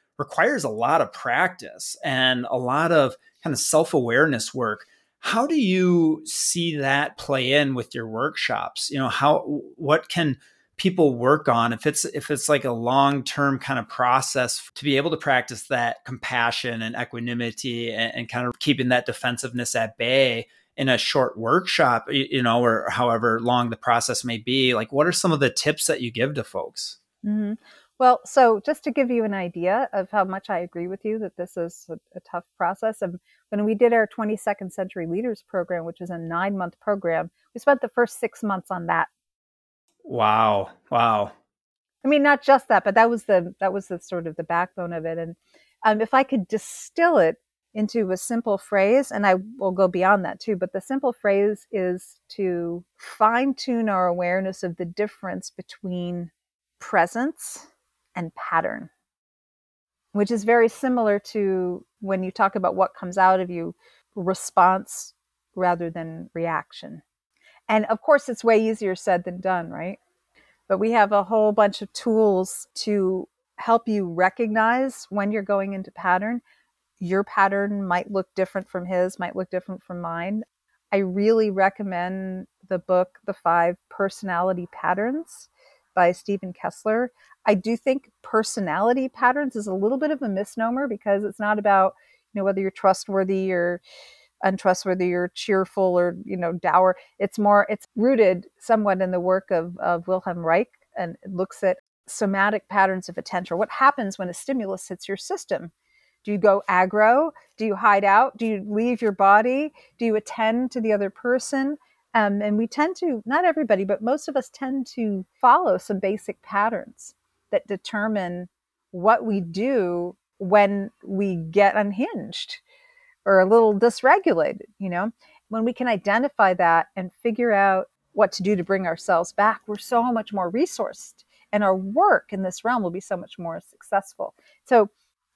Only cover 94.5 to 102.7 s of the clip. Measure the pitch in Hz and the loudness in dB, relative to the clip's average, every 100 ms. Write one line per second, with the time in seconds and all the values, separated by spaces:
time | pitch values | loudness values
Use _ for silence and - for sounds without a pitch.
94.5 | 190 196 185 196 185 180 175 180 - - | 0 0 0 0 -2 0 0 -2 -6 0
95.5 | 190 190 - 190 180 175 175 202 185 170 | 0 0 0 2 2 0 -2 -8 -6 -4
96.5 | 175 175 165 185 185 - - 202 - 208 | -2 2 4 4 2 -6 -6 -6 0 4
97.5 | 202 202 214 - - 233 262 202 185 - | 6 4 -2 -8 0 2 6 4 2 -4
98.5 | _ - 226 208 185 190 180 180 185 - | _ 0 2 2 0 0 0 0 0 0
99.5 | 175 170 175 180 175 170 185 185 175 165 | -2 -2 -4 -2 -2 -2 -4 -4 -4 2
100.5 | 170 233 _ _ - 175 156 190 180 190 | 2 0 _ _ -8 -8 -10 -10 -6 -6
101.5 | - 196 185 _ _ - - 202 196 202 | -2 -2 -2 _ _ -16 -4 -2 0 0
102.5 | 214 - | -2 -4